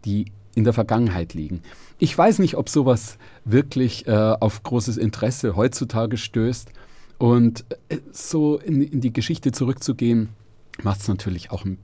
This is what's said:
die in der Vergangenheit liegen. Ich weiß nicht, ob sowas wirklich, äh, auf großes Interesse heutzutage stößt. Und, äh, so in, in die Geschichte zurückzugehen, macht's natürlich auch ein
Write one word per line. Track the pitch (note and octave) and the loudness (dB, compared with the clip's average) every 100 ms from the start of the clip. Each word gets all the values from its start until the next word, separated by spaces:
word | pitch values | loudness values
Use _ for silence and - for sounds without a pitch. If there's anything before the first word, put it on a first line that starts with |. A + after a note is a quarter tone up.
| G#2+ | -2
die | G2+ - - - - | -2 -4 -10 -6 2
in | A2+ | 2
der | |
Vergangenheit | A#2 G#2+ A2+ A#2 F2+ E2+ | 2 2 2 2 0 -6
liegen. | E2 D#2 F2 - - - - | -8 -8 -10 -12 -20 -20 -2
Ich | D#3+ - | -2 4
weiß | F#3+ G#3+ | 4 4
nicht, | F#3 - | 2 0
ob | - | -2
sowas | D#3 C3 A#2+ - - - - - | 2 4 2 0 -16 -20 -14 2
wirklich, | A#2 C#3+ C3+ B2+ - - | 2 2 0 -2 -2 0
äh, | |
auf | G#2+ G#2+ A2 A2 - | 2 4 2 0 -2
großes | - B2 A2+ A2 | -4 -2 -2 -2
Interesse | A2 - - B2+ A#2+ F2 | -2 0 -2 0 -2 2
heutzutage | B2 - A2+ A2+ A2+ A#2 | 0 0 -4 -2 -2 -4
stößt. | - A#2+ A2+ A#2+ - - - - - - | -4 -2 0 -2 -10 -20 -20 -20 -20 0
Und, | A#2+ A#2+ A#2 A#2 - - _ | 4 6 4 2 -12 -14 _
äh, | D3+ - | -10 -8
so | - - D#3+ D3+ D3 | -14 -4 0 2 0
in, | - C#3+ | 0 0
in | D3 C3+ | 0 0
die | A#2+ | -2
Geschichte | A2+ A2 E3 C#3 | -2 -4 -2 -2
zurückzugehen, | - B2+ C3 - C#3 A#2+ A#2 A2 - - - - - | -2 -2 -2 -4 -2 2 2 0 -8 -20 -20 -20 -6
macht's | G#2 G2 G2+ | -4 -2 -2
natürlich | F#2+ - F2 - | -4 -4 -8 -8
auch | F2+ F#2+ | -8 -8
ein | F#2+ | -10